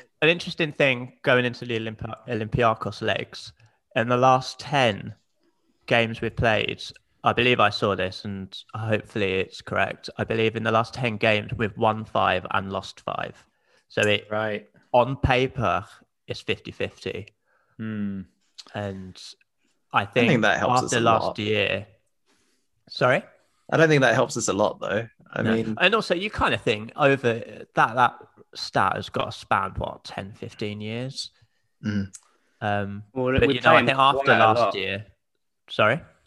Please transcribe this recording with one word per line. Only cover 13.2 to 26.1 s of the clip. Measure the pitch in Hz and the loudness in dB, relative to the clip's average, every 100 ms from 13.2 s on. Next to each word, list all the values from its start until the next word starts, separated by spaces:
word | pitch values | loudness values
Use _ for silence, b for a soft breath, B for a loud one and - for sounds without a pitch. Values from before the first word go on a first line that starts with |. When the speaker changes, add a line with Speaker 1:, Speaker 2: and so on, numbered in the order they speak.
| - - _ _ _ _ _ | -8 -12 _ _ _ _ _
Speaker 1:
So | - | -2
it, | 107 104 - | 2 0 -2
Speaker 2:
Right. | 107 110 104 - _ - | -4 -4 -6 -10 _ 0
Speaker 1:
on | 123 120 135 | 2 2 0
paper, | - 127 131 131 101 87 - - _ _ - | 2 2 2 0 0 0 -4 -20 _ _ -14
it's | - | -12
fifty | - - - | -6 -8 -8
fifty. | - 98 - - - 104 _ _ _ _ - | -8 -8 -8 -10 -10 -14 _ _ _ _ -12
Speaker 2:
Hmm. | 110 107 101 98 92 _ _ - - | -10 -6 -6 -8 -12 _ _ -20 -14
Speaker 1:
And | 104 101 95 92 - - - _ _ _ _ _ | -10 -8 -10 -14 -18 -20 -20 _ _ _ _ _
I | 123 | -2
Speaker 3:
I | 101 | 0
think | 131 151 | 2 4
Speaker 1:
think | 123 | 4
Speaker 3:
that | 104 92 | 4 2
helps | 101 123 | 2 0
us | 123 | 0
Speaker 1:
after | 123 | 2
Speaker 3:
a | |
Speaker 1:
last | 117 110 - | 4 2 0
Speaker 3:
lot. | - | -4
Speaker 1:
year, | 107 104 98 98 98 _ _ _ _ _ _ _ _ _ _ | -2 0 0 -2 -6 _ _ _ _ _ _ _ _ _ _
sorry? | - 123 156 - _ _ _ - | 0 2 2 -4 _ _ _ -2
Speaker 3:
I | 143 | 4
don't | 160 | 6
think | 147 | 6
that | 123 120 | 4 4
helps | 120 120 | 0 -2
us | 110 | -2
a | |
lot, | 95 104 - | 2 0 0
though. | - 101 117 _ - | -4 -4 -6 _ -10
I | - | -4
Speaker 1:
No. | 110 | 0
Speaker 3:
mean | 113 113 110 | 0 -2 0
Speaker 1:
And | 185 | 0
also, | 220 - | 0 0